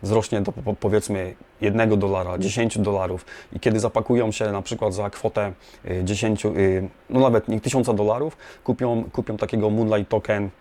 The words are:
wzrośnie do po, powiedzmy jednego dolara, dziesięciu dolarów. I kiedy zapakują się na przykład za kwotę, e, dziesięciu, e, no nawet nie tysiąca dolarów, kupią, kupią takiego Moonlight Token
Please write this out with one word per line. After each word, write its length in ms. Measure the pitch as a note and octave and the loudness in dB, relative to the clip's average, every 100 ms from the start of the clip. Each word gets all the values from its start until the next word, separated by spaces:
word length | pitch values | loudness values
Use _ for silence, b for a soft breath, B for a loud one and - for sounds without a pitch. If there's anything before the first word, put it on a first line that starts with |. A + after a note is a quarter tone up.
wzrośnie 400 | G2 A2 G#2 A2 | 2 2 2 -2
do 100 | G2 | -2
po, 220 | A#2 - | -4 -6
powiedzmy 600 | G2+ G#2 G#2 - G2+ F#2 F2 - _ | -2 2 2 0 -4 -4 -10 -20 _
jednego 360 | G#2+ G#2+ A2+ G#2 | 0 2 4 4
dolara, 400 | G2 G2 F2+ F2+ | 2 0 -2 -2
dziesięciu 440 | F#2+ G#2+ A#2 G#2+ | -2 0 -2 0
dolarów. 440 | G#2 G2 F#2 F#2 - B B | 0 0 -2 -6 -10 B B
I 60 | - | -2
kiedy 200 | B2+ A2 | 0 2
zapakują 520 | G#2+ A2+ A2 A#2+ A2 | 2 0 2 2 2
się 200 | G#2 G#2+ | -2 -2
na 100 | G2+ | -2
przykład 320 | F#2+ A2+ G#2+ | -6 -4 -2
za 160 | F#2+ G2+ | -2 -6
kwotę, 440 | - A2 G#2+ G2+ F2+ B B - | -4 -4 -2 -4 -6 B B -6
e, 180 | F#2 | -4
dziesięciu, 460 | F#2 G2+ A2+ G#2 G#2+ | -2 0 0 0 0
e, 40 | F2+ F#2+ F#2 F#2+ - - | 2 2 2 -2 -10 -2
no 100 | C3 | 2
nawet 280 | C3 A2+ G#2+ | 4 4 2
nie 140 | A2 | -2
tysiąca 320 | B2 C3 B2 | 0 0 2
dolarów, 440 | G#2+ G#2 A#2 D#3 - B B | 2 2 0 -2 -8 B B
kupią, 400 | - B2 B2+ A#2 A2+ | -4 0 0 0 -2
kupią 260 | - - G#2+ | -6 -6 -4
takiego 320 | G#2+ A2+ G#2+ | -2 0 2
Moonlight 420 | G#2+ A2 G#2+ G2 | 2 2 0 2
Token 380 | A2 - G#2 G2+ - | -2 0 -2 -2 -6